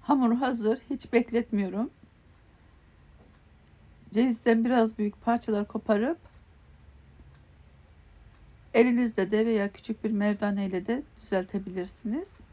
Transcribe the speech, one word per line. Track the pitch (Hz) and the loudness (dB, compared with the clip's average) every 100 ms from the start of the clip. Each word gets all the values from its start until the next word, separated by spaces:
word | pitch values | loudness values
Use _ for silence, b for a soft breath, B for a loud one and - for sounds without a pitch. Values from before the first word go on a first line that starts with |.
Hamur | - 269 240 | 2 2 4
hazır, | 240 262 233 214 262 - | 2 0 0 0 -2 -4
hiç | 285 - | -10 0
bekletmiyorum. | 240 247 233 233 208 196 185 247 - - - - - - _ - - - - - - - - - - - - - - - | 0 2 -2 -2 -2 -2 -4 -6 -8 -20 -20 -20 -20 -20 _ -20 -20 -20 -20 -20 -20 -20 -20 -20 -20 -20 -20 -20 -20 -4
Cevizden | 214 254 226 - 226 | 0 2 2 4 4
biraz | 233 247 226 220 | 4 4 2 0
büyük | 208 - | -4 -2
parçalar | - 240 233 208 208 | -2 -2 0 -2 -2
koparıp | 220 - 208 240 330 - - - - - - - - - - - - - - - - - - - - - - - - - | -6 0 2 2 -4 -10 -20 -20 -20 -20 -20 -20 -20 -20 -20 -20 -20 -20 -20 -20 -20 -20 -20 -20 -20 -20 -20 -20 -20 -2
elinizde | 226 247 240 240 220 190 | 4 4 4 0 -2 0
de | 214 226 | 0 2
veya | 220 202 | 0 -2
küçük | - - 220 | -6 -10 -6
bir | 214 | -4
merdane | 208 208 202 208 202 196 | -2 -2 0 -2 -2 -4
ile | 185 196 | -4 -4
de | 247 - - | -6 -6 -20
düzeltebilirsiniz. | - 190 185 202 190 185 180 - 214 247 392 - - | -4 -4 -2 -8 -6 -8 -10 -10 -8 -6 -8 -16 -20